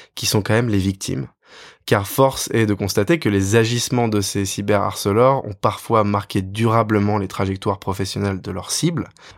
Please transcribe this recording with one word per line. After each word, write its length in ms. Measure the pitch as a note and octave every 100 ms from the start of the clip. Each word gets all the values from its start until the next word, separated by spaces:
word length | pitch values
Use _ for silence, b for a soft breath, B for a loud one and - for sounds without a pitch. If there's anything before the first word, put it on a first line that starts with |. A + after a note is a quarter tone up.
| B -
qui 100 | G#2
sont 160 | A2
quand 120 | G2
même 160 | A2 B2
les 80 | G2+
victimes. 500 | F#2+ G2 - F2+ - _ B B B B -
Car 200 | A2 G2
force 440 | - C3+ - -
est 120 | A#2 G#2+
de 80 |
constater 440 | G2+ G2+ - G2+ E3+
que 120 | A2+
les 260 | G2+ F#2+ A2+
agissements 540 | A2+ A#2+ - B2 A#2
de 100 | G#2+
ces 240 | G2 G#2
cyberharceleurs 1040 | G2 - G#2 G#2 G2 - G#2 G#2 B2+ C3+ -
ont 80 |
parfois 500 | G2 A2+ - - A2+
marqué 380 | G2+ G2+ - G#2+
durablement 760 | F#2+ G2+ A2+ A2+ G#2+ G#2+ G#2 G#2
les 120 | F#2+
trajectoires 500 | - G2 F#2+ A2 F#2+
professionnelles 600 | - F#2+ F#2+ - G2+ F#2+
de 100 | G2+
leurs 200 | F#2 -
cibles. 360 | - D#3+ D#3+ - B B